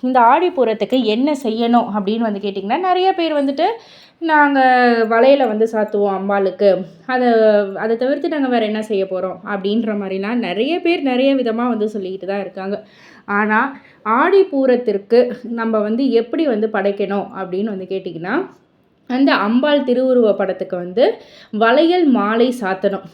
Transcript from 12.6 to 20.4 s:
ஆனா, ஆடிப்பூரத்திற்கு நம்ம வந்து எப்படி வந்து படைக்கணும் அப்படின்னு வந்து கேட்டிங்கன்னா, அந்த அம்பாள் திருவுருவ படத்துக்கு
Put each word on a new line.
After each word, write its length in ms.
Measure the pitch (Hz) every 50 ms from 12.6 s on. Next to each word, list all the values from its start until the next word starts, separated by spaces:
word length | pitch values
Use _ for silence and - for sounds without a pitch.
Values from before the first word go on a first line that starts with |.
| 190 196 202 214 - _ _ - - - - - -
ஆனா, 520 | - 202 202 214 208 214 220 262 277 277 - - - _ _ -
ஆடிப்பூரத்திற்கு 1300 | 214 226 254 311 359 392 392 381 - 285 269 269 254 240 240 247 220 196 196 196 - 233 247 247 247 208 - -
நம்ம 360 | 214 233 233 226 226 220 214
வந்து 320 | 208 214 226 233 277 247
எப்படி 360 | 226 226 233 - 339 311 320
வந்து 220 | 285 226 208 220 214 220
படைக்கணும் 540 | 196 196 202 202 208 202 185 202 202 180 - - 190
அப்படின்னு 240 | 190 180 180 190 214
வந்து 220 | 226 202 190 185 185
கேட்டிங்கன்னா, 600 | 190 185 - 190 160 160 170 185 240 349 392 - - _ _ _ _ _ _ _ _ _ _
அந்த 280 | - 247 262 277 294 285
அம்பாள் 480 | 185 196 208 233 254 294 302 294 285 -
திருவுருவ 500 | 247 247 254 262 262 254 247 226 208 196
படத்துக்கு 440 | 202